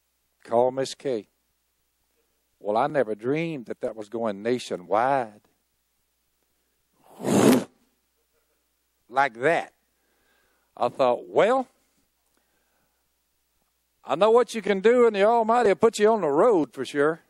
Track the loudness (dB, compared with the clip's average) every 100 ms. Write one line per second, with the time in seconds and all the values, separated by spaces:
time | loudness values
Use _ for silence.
0 | _ _ _ _ -4 0 0 -2 -8 -8
1 | -8 -8 -8 _ _ _ _ _ _ _
2 | _ _ _ _ _ _ -6 -2 -2 -2
3 | -4 -4 -6 -4 -6 -10 -12 -12 -10 -12
4 | -12 -8 -6 -6 -4 -4 -4 -10 -4 0
5 | 0 0 -4 -10 _ _ _ _ _ _
6 | _ _ _ _ _ _ _ _ _ _
7 | _ -10 0 4 4 4 0 _ _ _
8 | _ _ _ _ _ _ _ _ _ _
9 | _ -2 -2 -2 -2 -2 -4 _ _ _
10 | _ _ _ _ _ _ _ -8 -6 -2
11 | -2 -2 -2 0 2 0 -4 _ _ _
12 | _ _ _ _ _ _ _ _ _ _
13 | _ _ _ _ _ _ _ _ _ _
14 | -8 0 2 2 0 -4 -4 0 2 4
15 | 4 4 2 2 2 2 2 2 2 2
16 | 2 2 0 2 4 2 0 -6 -8 -2
17 | -2 -2 _